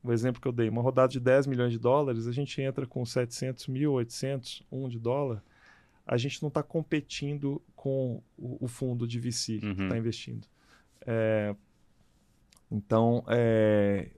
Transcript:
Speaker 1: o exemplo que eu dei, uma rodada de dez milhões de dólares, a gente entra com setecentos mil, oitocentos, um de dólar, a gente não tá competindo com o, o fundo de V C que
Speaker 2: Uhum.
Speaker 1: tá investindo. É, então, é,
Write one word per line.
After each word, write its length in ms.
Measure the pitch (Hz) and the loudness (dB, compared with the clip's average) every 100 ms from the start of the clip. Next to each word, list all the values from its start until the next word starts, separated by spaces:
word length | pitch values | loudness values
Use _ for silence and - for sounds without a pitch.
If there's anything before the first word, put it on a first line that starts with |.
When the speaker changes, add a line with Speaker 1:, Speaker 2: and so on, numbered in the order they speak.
Speaker 1:
o 100 | 123 | 0
exemplo 280 | 117 123 123 | 0 0 -2
que 60 | 135 | -4
eu 40 | |
dei, 160 | 120 113 | 0 0
uma 140 | 113 | 2
rodada 260 | 123 127 131 | 2 4 4
de 120 | 131 | 4
dez 260 | 123 135 139 | 4 4 4
milhões 260 | 123 123 | 2 0
de 60 | 117 | 2
dólares, 480 | 120 139 143 117 113 | 4 4 2 -2 -2
a 60 | |
gente 280 | 117 107 - | -4 -4 -4
entra 240 | 135 135 131 | -4 -4 -6
com 180 | 131 | -6
setecentos 600 | 120 127 123 - 131 123 - | -2 -2 -2 -4 -6 -6 -6
mil, 260 | 131 147 | -2 0
oitocentos, 720 | 131 120 - 131 139 - - _ | 0 -2 -4 -4 -4 -8 -16 _
um 180 | 131 135 | -8 -6
de 100 | 117 | -4
dólar, 440 | 113 143 139 107 - _ - - _ _ - | -2 0 0 -4 -10 _ -20 -20 _ _ -2
a 100 | 123 | -2
gente 260 | 135 - | -2 -4
não 80 | 151 | -2
tá 120 | 151 | -2
competindo 960 | 147 165 156 156 143 - 143 147 139 139 _ | -2 -4 0 -2 -2 -8 -6 -2 -4 -4 _
com 480 | - 139 135 127 117 _ - | -8 -2 0 -2 -4 _ -12
o, 260 | 123 - | -10 -6
o 40 | 123 | -8
fundo 380 | - 131 120 117 | -4 -4 -2 -2
de 120 | 120 | -2
V 140 | 123 | -4
C 260 | 120 - 107 | -4 -4 -4
que 80 | 104 | -4
Speaker 2:
Uhum. 220 | 98 95 | -2 0
Speaker 1:
tá 100 | 117 | 0
investindo. 480 | 113 110 - 113 - _ _ - _ _ - | -2 -6 -10 -12 -14 _ _ -20 _ _ -4
É, 480 | 113 110 110 104 101 _ _ _ _ _ _ _ _ _ - _ | 0 2 2 0 -4 _ _ _ _ _ _ _ _ _ -20 _
então, 540 | 107 - 110 117 120 117 | -8 2 4 4 2 2
é, 840 | 120 117 113 107 107 101 101 - | 2 4 6 6 6 4 0 -4